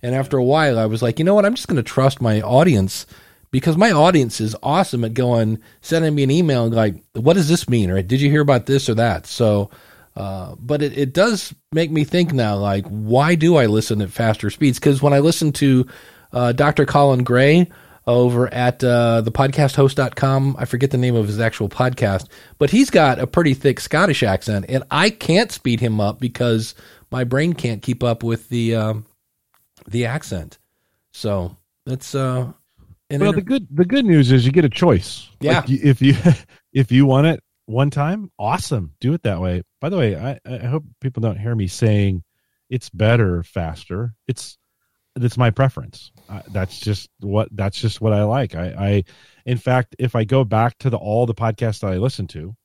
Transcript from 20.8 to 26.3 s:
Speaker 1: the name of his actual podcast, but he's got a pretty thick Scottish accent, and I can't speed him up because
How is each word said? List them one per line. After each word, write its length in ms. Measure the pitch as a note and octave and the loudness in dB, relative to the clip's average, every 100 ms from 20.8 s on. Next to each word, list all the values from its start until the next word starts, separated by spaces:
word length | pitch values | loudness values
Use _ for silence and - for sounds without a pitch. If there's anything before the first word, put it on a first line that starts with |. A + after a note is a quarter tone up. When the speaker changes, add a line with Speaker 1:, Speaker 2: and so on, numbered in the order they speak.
| C3+ | -2
Speaker 1:
the 60 | C3 | 0
name 180 | B2 A#2 | 0 0
of 100 | G#2 | 0
his 120 | G#2 | -2
actual 280 | A2+ - G#2 | -2 -2 -6
podcast, 580 | - B2+ B2 G#2+ F#2+ - - - _ | -2 -2 0 -2 -2 -6 -20 -20 _
but 100 | C#3 | 2
he's 200 | G#3 C4+ | 4 4
got 260 | F#3+ D3 C#3+ | 4 4 2
a 60 | B2+ | 0
pretty 280 | - E3 C3+ | 0 2 2
thick 240 | C#3+ B2+ | 0 -2
Scottish 420 | - D3+ F#3+ C#3+ | -2 0 0 2
accent, 420 | A#2 F#2+ - G#2 F#2+ | 0 0 -2 -4 -2
and 140 | C3 - | -6 -2
I 180 | D3 G3 | 0 0
can't 420 | A3 - E3+ A#3 | -2 0 0 0
speed 280 | - - A#2 | -4 -4 -2
him 200 | A#2+ G#2+ | 0 0
up 200 | G2+ G#2+ | -2 -2
because 560 | B2 | -8